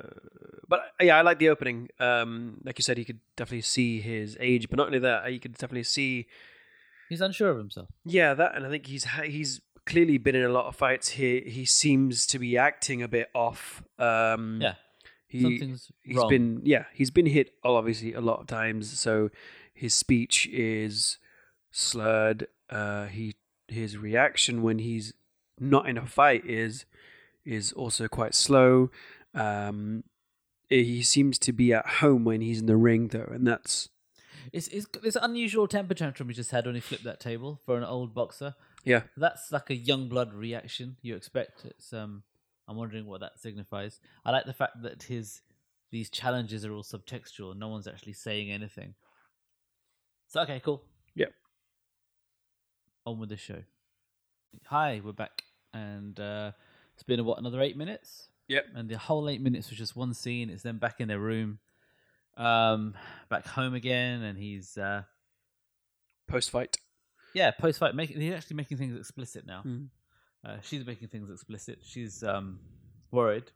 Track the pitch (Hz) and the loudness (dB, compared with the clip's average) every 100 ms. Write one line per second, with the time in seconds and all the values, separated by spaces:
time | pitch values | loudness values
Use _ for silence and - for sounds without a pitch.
0 | - - - - - - - 175 - - | -16 -20 -20 -20 -20 -10 0 0 0 4
1 | 180 156 170 156 160 151 131 117 120 - | 8 8 8 6 4 4 -2 -6 -10 -2
2 | 123 120 117 117 120 - 127 - - 120 | 0 2 0 -6 -10 -12 -10 -4 -2 -2
3 | 117 113 _ - 113 120 - - 120 113 | -4 -12 _ -12 -8 -6 -2 2 2 0
4 | 107 110 107 110 123 123 110 139 143 131 | -4 -6 -6 -2 4 4 4 0 2 2
5 | 127 113 117 127 127 117 127 123 120 - | 2 0 -2 -8 -10 -10 -8 -6 -2 0
6 | 135 127 117 - - - _ _ _ _ | 0 -2 -6 -16 -20 -20 _ _ _ _
7 | - 170 190 185 202 123 101 - 95 - | -10 -4 -2 2 2 2 -4 -14 -18 -14
8 | 165 180 156 139 175 - 135 147 131 139 | 0 4 6 6 2 2 -6 -6 -8 -8
9 | 123 147 151 147 143 127 _ - - 175 | -6 -4 -6 -6 -6 -8 _ -14 0 4
10 | 170 135 127 131 123 123 123 - 131 131 | 6 6 4 4 4 2 0 2 2 2
11 | - 131 131 127 127 120 127 - 151 135 | -2 0 0 0 -2 -4 2 4 6 6
12 | 135 117 - 135 123 120 147 - - 123 | 4 2 -2 -2 2 4 2 0 -6 -4
13 | 120 117 120 123 117 - - - - - | -2 -2 -2 0 -2 -2 -14 -16 -14 -2
14 | 120 113 113 113 110 110 110 92 _ _ | 2 4 2 2 -2 -2 -2 -2 _ _
15 | - _ - 123 123 120 135 127 - _ | -20 _ -8 2 2 2 -6 -10 -16 _
16 | - 123 117 135 117 113 147 123 - - | -2 2 6 6 4 2 2 2 2 -2
17 | 131 180 160 143 131 _ 123 117 113 110 | 2 4 6 4 2 _ 2 2 2 -4
18 | 113 113 117 113 - 113 113 110 107 135 | -6 -4 -2 -2 -4 -4 -2 -4 -6 -4
19 | 117 107 107 - - - - - 120 - | 0 2 0 -2 -20 -20 -20 -8 0 0
20 | - 123 120 - - 123 113 110 107 104 | 4 4 4 2 2 0 0 0 -2 -2
21 | - - _ _ _ _ _ - - 117 | -2 -4 _ _ _ _ _ -4 -2 0
22 | 110 110 110 110 - _ - 107 104 104 | 2 4 4 2 -4 _ -10 -6 -4 -4
23 | 101 101 110 - _ _ - 113 107 104 | -6 -6 -8 -10 _ _ -10 -6 -6 -6
24 | 107 113 143 - - 120 113 113 117 113 | 0 4 4 4 0 2 2 2 -2 -4
25 | 107 - _ _ _ - 135 139 139 117 | -6 -16 _ _ _ -4 4 4 4 -6
26 | 123 - 143 117 - 113 113 127 - _ | -2 6 8 6 2 -2 -4 -6 -16 _
27 | - - _ _ - 110 98 - 120 - | -20 -20 _ _ -6 -4 -4 -4 -4 -4
28 | 110 - 110 - - 135 127 127 127 - | -4 -2 0 2 6 8 10 10 6 0
29 | - - _ - 107 104 104 104 104 110 | -20 -20 _ -4 -2 -2 -4 -6 -6 -8
30 | - _ _ _ _ _ - 127 120 120 | -10 _ _ _ _ _ 2 4 4 2
31 | 120 143 139 123 - 113 120 113 - - | 4 6 4 2 0 4 4 4 2 4
32 | 151 127 113 110 113 110 113 110 117 113 | 6 6 4 0 -2 0 4 8 8 6
33 | 117 113 - 123 123 117 - - - _ | 2 -4 -6 0 2 2 -2 -6 -6 _
34 | _ _ _ - 123 175 - 202 208 - | _ _ _ -20 -10 -10 -8 -10 -10 -6
35 | 220 240 233 233 220 220 202 202 185 190 | -2 0 -2 -2 0 2 2 0 -2 -2
36 | 151 - 123 120 117 127 123 120 - 120 | -4 -4 -8 -6 -2 -2 0 -4 -6 -10
37 | 117 - 120 117 135 147 - 120 120 127 | -10 -10 -8 -8 -10 -8 -2 -2 -2 -6
38 | 120 117 117 - 139 - _ - 131 120 | -6 -4 -6 -6 -14 -14 _ -6 2 2
39 | - - 165 - - 143 - 127 120 135 | 2 -2 -2 -2 -8 -8 -6 -6 -2 -2
40 | 127 123 113 101 113 117 113 - 123 127 | -2 -2 -4 -6 -10 -10 -12 -12 -12 -14
41 | 120 92 - 127 113 - - - - 113 | -12 -12 -6 -6 -6 -12 -20 -20 -16 -14
42 | 107 101 _ _ _ _ - 107 113 110 | -12 -16 _ _ _ _ -14 -10 -10 -10
43 | 104 95 95 - 113 104 98 101 104 - | -14 -14 -14 -14 -16 -14 -12 -10 -12 -16
44 | _ _ - 131 131 - 135 117 117 - | _ _ 0 0 0 -4 -6 -6 -14 -14
45 | - 120 104 - _ _ _ _ _ 117 | -10 -10 -10 -16 _ _ _ _ _ -12
46 | 110 - 127 123 110 110 107 104 - 104 | -10 -6 -4 -2 -4 -8 -10 -12 -14 -16
47 | - 123 - - 95 98 110 107 98 - | -14 -16 -16 -16 -16 -12 -10 -10 -12 -16
48 | 107 101 110 107 101 101 107 - 98 98 | -18 -14 -8 -6 -6 -10 -12 -16 -18 -20
49 | _ _ _ _ _ _ _ _ _ _ | _ _ _ _ _ _ _ _ _ _
50 | _ _ _ 160 151 131 160 143 _ _ | _ _ _ -4 -2 -4 -6 -8 _ _
51 | _ - - _ _ _ _ _ _ _ | _ -4 -4 _ _ _ _ _ _ _
52 | _ _ _ _ _ _ _ _ _ _ | _ _ _ _ _ _ _ _ _ _
53 | 117 113 107 104 - 85 92 _ _ _ | -12 -10 -12 -14 -14 -16 -16 _ _ _
54 | _ _ _ _ _ - - 143 151 107 | _ _ _ _ _ -20 -4 0 0 -2
55 | 104 104 107 - - _ _ 110 104 101 | -10 -12 -12 -12 -18 _ _ -14 -12 -12
56 | 101 98 104 104 104 - _ _ _ _ | -14 -12 -10 -8 -10 -14 _ _ _ _
57 | - 120 113 113 120 127 139 139 165 220 | -2 0 0 -4 -4 -2 -2 -2 -10 -12
58 | - - - _ - 135 - 120 113 110 | -18 -20 -20 _ -4 -4 -4 -10 -10 -8
59 | - 151 147 123 131 117 - 113 110 120 | -4 -2 -2 -2 -2 -2 -6 -12 -12 -8
60 | 127 113 123 120 117 90 120 113 117 - | -8 -8 -6 -6 -8 -10 -10 -4 -6 -4
61 | 110 104 107 113 107 104 _ _ _ _ | -6 -4 -2 -2 -4 -8 _ _ _ _
62 | _ _ _ - 117 113 113 110 107 101 | _ _ _ -2 2 4 4 2 -4 -10
63 | - - - 156 - - 131 127 127 123 | -18 -16 -6 -6 -4 -6 -4 -4 -2 -2
64 | 123 120 107 95 104 98 95 107 98 101 | -2 -4 -8 -10 -10 -12 -12 -8 -6 -6
65 | 95 _ _ _ _ _ _ _ _ _ | -10 _ _ _ _ _ _ _ _ _
66 | _ _ - 131 - 123 - - _ _ | _ _ -8 -6 -4 -6 -6 -8 _ _
67 | _ _ _ 190 151 - 165 - 156 131 | _ _ _ 2 2 2 -2 0 -2 -2
68 | 156 156 160 175 - 151 139 135 131 120 | -6 -6 -6 -6 -10 -10 -8 -8 -8 -8
69 | - - 120 - - 92 131 123 139 _ | -14 -16 -16 -16 -14 -12 -10 -10 -12 _
70 | _ _ _ _ 107 107 - 147 123 113 | _ _ _ _ -16 -14 -12 -10 -10 -14
71 | 113 110 101 90 - 107 - 117 - 123 | -14 -14 -14 -16 -16 -16 -16 -18 -16 -14
72 | 110 92 110 98 98 92 - - - - | -12 -8 -4 -4 -6 -14 -18 -20 -20 -20
73 | - 123 113 107 123 | -4 0 2 0 -6